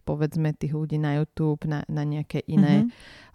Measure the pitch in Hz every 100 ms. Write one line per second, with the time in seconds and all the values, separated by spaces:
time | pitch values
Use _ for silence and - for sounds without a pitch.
0 | - 147 151 160 156 147 151 151 156 156
1 | 151 143 156 - 156 147 156 147 - 151
2 | 147 151 147 151 - 156 147 196 240 -
3 | - - -